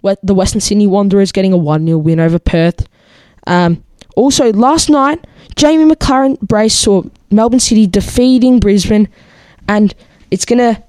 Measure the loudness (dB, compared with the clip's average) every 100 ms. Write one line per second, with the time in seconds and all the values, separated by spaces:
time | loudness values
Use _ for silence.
0 | -4 -4 -2 -2 0 -4 -2 0 2 2
1 | 0 0 0 -2 0 0 0 -2 -2 -2
2 | 0 0 0 0 -2 0 -2 -2 -10 _
3 | _ _ _ _ -4 0 0 -2 -8 _
4 | -10 -2 0 2 0 2 0 0 0 0
5 | 0 -4 -10 -20 -20 -2 0 2 2 2
6 | 0 0 0 -2 -2 0 0 0 0 0
7 | -2 _ _ 0 2 0 0 2 2 0
8 | -4 -2 2 2 2 2 2 0 0 0
9 | -2 _ _ _ _ _ -6 0 0 -2
10 | _ _ _ -8 -2 0 0 -2